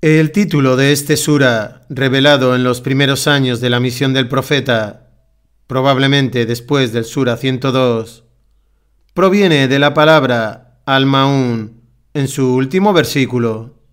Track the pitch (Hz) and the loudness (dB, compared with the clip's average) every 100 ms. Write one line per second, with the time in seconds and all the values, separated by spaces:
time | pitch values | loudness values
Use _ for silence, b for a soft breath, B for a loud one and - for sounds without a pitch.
0 | 160 156 156 156 202 151 135 127 139 143 | 4 2 2 0 0 2 2 2 2 0
1 | 143 151 - 147 135 113 104 - _ 131 | 0 -2 0 2 2 0 -4 -12 _ -4
2 | 135 135 139 143 127 127 127 120 123 135 | -2 2 4 4 2 0 0 -2 -2 0
3 | 139 135 - 143 131 120 123 123 123 120 | 0 0 0 0 0 -2 -2 0 -2 -2
4 | 139 131 123 135 131 143 127 117 107 101 | -2 0 -2 -4 -2 -4 0 -2 -2 -10
5 | _ _ _ _ _ _ _ 127 135 131 | _ _ _ _ _ _ _ -2 0 0
6 | 135 139 135 120 113 117 120 143 127 113 | 2 0 0 -2 -2 -4 -2 -2 0 -2
7 | 117 - 123 117 135 131 135 131 127 113 | -6 -4 -4 -2 -4 -4 -2 0 0 -2
8 | 107 - _ _ _ _ _ _ _ _ | -6 -14 _ _ _ _ _ _ _ _
9 | _ - 185 196 196 151 135 139 143 143 | _ 0 2 4 2 2 2 2 2 2
10 | 156 156 131 120 110 - _ _ - 135 | 4 4 2 -2 -2 -8 _ _ -2 0
11 | 135 139 135 139 127 117 107 - _ _ | 2 2 2 0 -2 -4 -8 -14 _ _
12 | _ 151 135 139 131 127 131 185 202 185 | _ -6 -6 -2 0 0 0 0 2 2
13 | 143 147 127 123 117 110 117 - _ | 0 0 -2 0 -2 -4 -12 -20 _